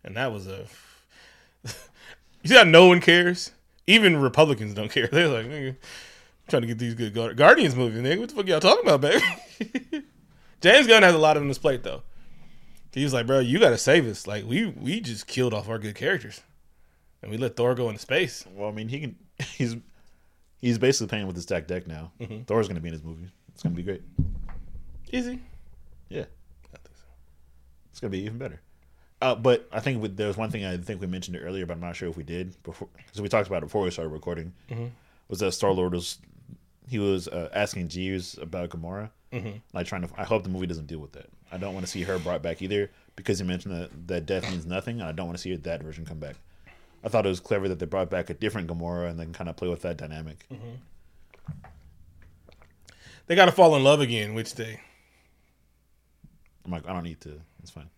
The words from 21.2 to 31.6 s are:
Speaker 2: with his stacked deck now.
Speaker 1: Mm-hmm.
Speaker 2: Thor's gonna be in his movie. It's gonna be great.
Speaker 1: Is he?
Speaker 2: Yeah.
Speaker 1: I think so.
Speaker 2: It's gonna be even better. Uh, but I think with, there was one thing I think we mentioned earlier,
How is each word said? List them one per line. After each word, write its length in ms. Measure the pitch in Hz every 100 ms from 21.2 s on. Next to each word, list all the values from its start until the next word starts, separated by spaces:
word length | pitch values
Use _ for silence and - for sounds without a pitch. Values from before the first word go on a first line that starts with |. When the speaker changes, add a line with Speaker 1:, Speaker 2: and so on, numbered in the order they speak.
| 95
Speaker 2:
with 80 | 87
his 80 |
stacked 240 | 82 90 78
deck 200 | 90 90
now. 240 | 78 82 _
Speaker 1:
Mm-hmm. 240 | 113 107
Speaker 2:
Thor's 240 | 123 110 101
gonna 120 | 90
be 100 | 85
in 40 |
his 100 | 82
movie. 260 | 78 80 90 _ -
It's 100 | -
gonna 120 | 160 87
be 80 |
great. 180 | 87 95 - - - - - - - - - - -
Speaker 1:
Is 140 | 247 247
he? 140 | 254 - - - - - - -
Speaker 2:
Yeah. 160 | - - - - - -
Speaker 1:
I 40 | -
think 180 | - _
so. 100 | - - - _ - - _ _ _
Speaker 2:
It's 80 | -
gonna 120 | 117
be 120 | 95
even 140 | 104 117
better. 240 | 127 78 _ _ _ _ _ _
Uh, 120 | 127
but 340 | 110 120 120 -
I 80 | 110
think 220 | 117 123
with, 160 | 107 98
there 100 | 104
was 100 | 101
one 140 | 110
thing 140 | 113 98
I 100 | 90
think 220 | 87 98
we 60 | 92
mentioned 300 | 92 90 87
earlier, 240 | 78 95